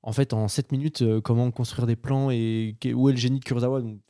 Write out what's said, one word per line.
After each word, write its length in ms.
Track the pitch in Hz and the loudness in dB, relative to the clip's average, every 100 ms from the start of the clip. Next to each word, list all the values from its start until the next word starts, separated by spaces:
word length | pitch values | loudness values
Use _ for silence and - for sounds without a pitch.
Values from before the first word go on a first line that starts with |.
en 100 | 117 | -2
fait, 200 | 110 131 | -2 0
en 160 | 110 107 | 0 0
sept 240 | - - | -2 -2
minutes, 300 | 135 151 - | -2 -2 0
euh, 180 | 117 110 | 2 2
comment 300 | 110 117 123 | 2 2 2
construire 360 | 113 117 - 120 | -2 -6 -2 -2
des 100 | 113 | -2
plans 340 | - 135 135 | 0 0 0
et 460 | 120 113 113 110 107 | 0 0 -2 -4 -4
que-, 120 | 127 | -4
où 160 | 120 135 | 4 4
est 20 | |
le 60 | 127 | 4
génie 220 | 123 135 | 2 0
de 40 | |
Kurosawa. 360 | - 120 123 135 | -2 0 0 -2
Donc, 180 | 117 104 | -4 -10